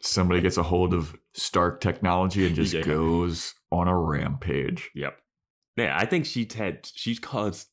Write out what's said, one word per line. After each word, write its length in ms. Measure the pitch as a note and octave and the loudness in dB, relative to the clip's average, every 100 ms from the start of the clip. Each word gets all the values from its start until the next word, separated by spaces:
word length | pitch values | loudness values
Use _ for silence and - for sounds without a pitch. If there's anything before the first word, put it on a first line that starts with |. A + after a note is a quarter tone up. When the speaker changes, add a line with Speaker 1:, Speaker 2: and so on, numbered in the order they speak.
Speaker 1:
Somebody 400 | - G2 F2+ F2+ | -2 2 4 4
gets 160 | F2+ F2 | 2 2
a 60 | |
hold 300 | D#2 F2+ F2+ | 2 2 4
of 220 | F2 D#2 - _ | 2 -2 -8 _
Stark 480 | - - F#2 F2 - | -8 -2 2 2 2
technology 640 | F#2 E2+ F2+ F2+ F#2+ F#2+ F2+ | -2 0 0 2 2 2 2
and 100 | D#2+ | 2
just 180 | D#2 | 0
Speaker 2:
Yeah. 80 | D#2+ | 0
Speaker 1:
goes 720 | D#2 D2+ E2 E2+ F2 E2 - - _ | 0 2 4 2 2 -2 -8 -14 _
on 160 | E2+ F2 | 0 2
a 100 | F2+ | 2
rampage. 920 | D#2+ D2 - C#2 E2 C#2 B1+ - - | 0 0 -2 -4 -2 -2 -2 -6 -8
Speaker 2:
Yep. 240 | - C#2 - _ _ _ _ _ - | -8 -8 -10 _ _ _ _ _ -4
Yeah, 220 | G#2+ C#2+ | -2 0
I 80 | G#2+ | 0
think 220 | F3 C#3+ | 0 0
she's 260 | B2 A2 | -4 -4
had, 340 | A2 G2 D2+ - | -4 -6 -6 -12
she's 240 | - A#2 A#2 | -10 -6 -6
caused 500 | - A#2+ G#2 - - | -6 -4 -4 -6 -14